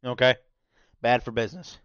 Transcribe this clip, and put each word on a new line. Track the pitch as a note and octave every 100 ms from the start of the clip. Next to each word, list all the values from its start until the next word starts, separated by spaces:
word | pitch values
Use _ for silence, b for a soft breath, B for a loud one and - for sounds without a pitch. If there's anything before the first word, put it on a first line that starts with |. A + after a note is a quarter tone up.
Okay? | B2+ B2 B2+ B2 _ _ _ _ _ _
Bad | A#2+ B2
for | A#2
business. | A2+ A2+ F3+ - -